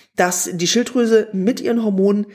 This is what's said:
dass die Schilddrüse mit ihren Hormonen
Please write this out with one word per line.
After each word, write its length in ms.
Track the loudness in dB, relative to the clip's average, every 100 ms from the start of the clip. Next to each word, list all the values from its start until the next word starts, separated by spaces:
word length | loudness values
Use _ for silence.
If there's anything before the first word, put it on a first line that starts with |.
| _ -2
dass 340 | 0 0 -6
die 140 | -4 0
Schilddrüse 640 | 0 0 0 2 2 2
mit 280 | -2 -2 -2
ihren 240 | -2 -2
Hormonen 420 | 0 2 2 2 -4